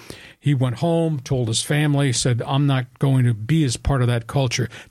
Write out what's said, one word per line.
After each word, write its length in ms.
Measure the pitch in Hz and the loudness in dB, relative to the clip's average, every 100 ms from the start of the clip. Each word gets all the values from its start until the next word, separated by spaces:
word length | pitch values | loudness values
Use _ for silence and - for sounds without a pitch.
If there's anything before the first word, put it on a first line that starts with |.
| - - - - | -20 -20 -20 -4
He 140 | 143 | -2
went 240 | 143 127 117 | 0 0 0
home, 440 | 170 165 165 147 | 0 0 0 -4
told 280 | - 135 113 | -4 -2 -2
his 140 | 110 | -2
family, 500 | - 147 151 143 143 | -2 0 2 2 0
said, 300 | 117 135 120 - | 0 0 0 0
"I'm 200 | 139 143 | 0 2
not 320 | 131 123 - | 0 -2 -2
going 260 | 143 131 | 2 4
to 80 | 120 | 2
be 320 | 107 110 160 | 0 0 2
as 140 | 139 - | 2 -2
part 240 | - 135 | -2 0
of 60 | 120 | 2
that 180 | 120 - | 0 -2
culture." 420 | 143 131 - 117 - - | -2 0 -2 -4 -8 -6